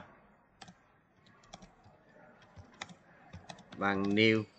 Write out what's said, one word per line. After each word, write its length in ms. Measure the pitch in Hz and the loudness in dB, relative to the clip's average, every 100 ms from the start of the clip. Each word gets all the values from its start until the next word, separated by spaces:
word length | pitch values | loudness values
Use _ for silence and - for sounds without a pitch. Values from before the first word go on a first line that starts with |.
| - - - _ _ _ - - _ _ _ _ - - - - - - - - - - - - - - - - - - - - - - - - - - | -2 -18 -20 _ _ _ -20 -20 _ _ _ _ -20 -20 -20 -20 -20 -20 -20 -20 -20 -20 -20 -20 -20 -20 -20 -18 -18 -18 -20 -20 -20 -20 -20 -20 -18 -4
bằng 260 | 98 98 | -2 0
new 400 | 98 104 110 110 107 | 0 4 4 4 0